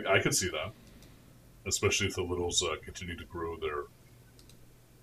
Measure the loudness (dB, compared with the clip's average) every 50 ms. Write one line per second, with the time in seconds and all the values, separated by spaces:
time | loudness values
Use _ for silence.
0 | 6 6 6 6 6 4 2 2 2 0 -2 -2 -6 -6 -8 -12 -20 -20 -20 -20
1 | -20 -20 -20 -20 -20 -20 -20 -20 -20 -20 -20 -10 -6 -2 -2 2 4 4 4 4
2 | 0 0 0 -2 -2 -2 0 -2 -2 0 2 2 2 2 -2 -4 -6 -12 -12 -10
3 | -8 -8 -8 -10 -10 -10 -8 -6 -6 -6 -6 -4 -4 -4 -2 -4 -6 -8 -12 -20
4 | -20 -20 -20 -20 -20 -20 -20 -20 -20 -20 -20 -20 -20 -20 -20 -20 -20 -20 -20 -8